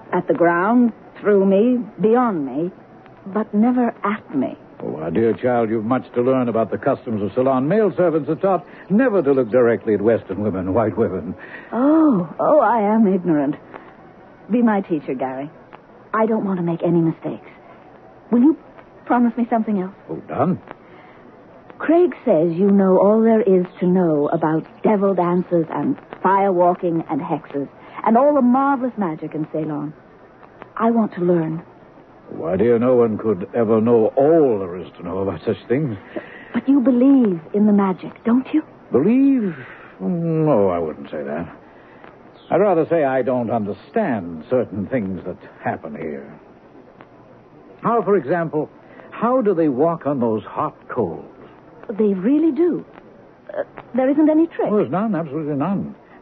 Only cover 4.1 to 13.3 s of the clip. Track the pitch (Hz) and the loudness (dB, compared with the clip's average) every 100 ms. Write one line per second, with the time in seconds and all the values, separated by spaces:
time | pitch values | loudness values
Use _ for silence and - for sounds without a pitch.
4.1 | 214 - 139 117 - - - 57 67 80 | -6 -6 -6 -6 -8 -18 -14 -10 -8 -4
5.1 | 82 113 104 127 120 110 113 110 127 - | 0 0 0 0 0 0 -2 -2 -4 -2
6.1 | 120 123 131 120 110 110 101 143 123 - | -2 0 0 0 -2 -2 -2 -2 -2 -4
7.1 | 107 101 127 131 127 139 214 202 - 180 | -6 -4 0 0 0 0 0 0 0 0
8.1 | 156 139 160 196 175 - - - 202 262 | 0 -2 -2 0 -2 -4 -18 -2 0 2
9.1 | 196 139 135 117 123 117 110 113 104 107 | 2 2 2 2 2 4 2 0 0 2
10.1 | 107 - 95 104 92 92 117 110 98 101 | 0 -2 -4 -4 -4 -2 0 0 0 -2
11.1 | 92 - - - - - 226 277 320 311 | -2 -8 -12 -14 -20 -10 -2 2 4 4
12.1 | 202 170 - 151 302 214 233 202 220 202 | 2 -2 -2 2 4 4 2 2 2 2
13.1 | 185 175 | 2 0